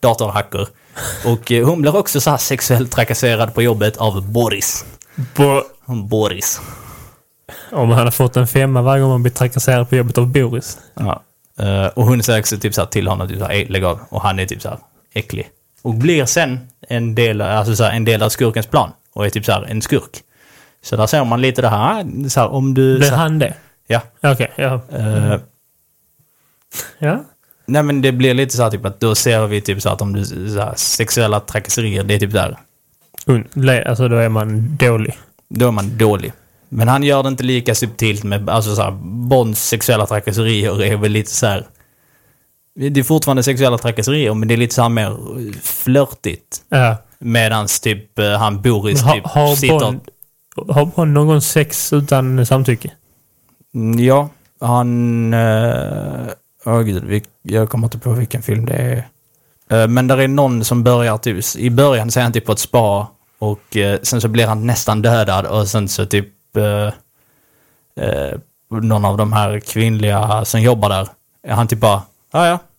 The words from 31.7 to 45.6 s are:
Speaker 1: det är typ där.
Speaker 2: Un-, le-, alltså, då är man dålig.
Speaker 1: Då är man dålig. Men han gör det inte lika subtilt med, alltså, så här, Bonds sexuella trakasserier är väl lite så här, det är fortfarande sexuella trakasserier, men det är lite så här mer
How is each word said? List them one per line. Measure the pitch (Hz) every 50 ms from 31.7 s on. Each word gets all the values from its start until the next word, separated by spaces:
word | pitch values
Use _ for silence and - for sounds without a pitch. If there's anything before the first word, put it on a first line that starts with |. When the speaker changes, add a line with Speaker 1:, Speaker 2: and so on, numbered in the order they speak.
| - - 117 110 101 95 101
Speaker 1:
det | 101 104
är | 104
typ | 104 98 107
där. | 101 87 - - - _ _ _ _ _ _ _ _ _ _ _ - -
Speaker 2:
Un-, | - 131 117 110 - -
le-, | 147 131 131 127 120 -
alltså, | - 123 107 131 123
då | 117
är | 117 117 113
man | 110 110 107 107 107 107 113 117 156
dålig. | 139 131 123 117 110 104 - - - - _ _ _ _ _
Speaker 1:
Då | - 110 123 123
är | 113
man | 104 98 101 110 113
dålig. | 113 107 104 98 95 - - _ _ _ _ _ _ _
Men | - 113 113 117
han | 127 139 143
gör | 143 143 139 135
det | 135
inte | 135 127 -
lika | 127 127 123 120 - 117
subtilt | - - 110 113 - 120 110 104 104 104
med, | 101 101 101 104 -
alltså, | 90 113 107 107 104
så | 101 101
här, | 101 95 95 -
Bonds | 85 101 117 120 123 135 131 120 113 107 - - -
sexuella | - 113 - - 123 110 104
trakasserier | - 110 104 - - 101 107 113 110 113 104 101 107 98 98 104
är | 101 98
väl | 104 104 107 104
lite | 107 104 -
så | - - -
här, | 113 101 95 - - _ _ _ _ _ _ _ _ _ _ _ _ _ _ _ _ _ _ _ _ _
det | - 131 143 143 139
är | 127
fortfarande | - 156 156 151 - 135 131 120
sexuella | 135 135 117 135 127 120 117
trakasserier, | - 120 113 - 107 127 139 151 147 110 110
men | 110 110 110
det | 120
är | 113
lite | 123 117 -
så | - 120
här | 117
mer | 117 117 107 101 104 - - - - 127 120 104 104 -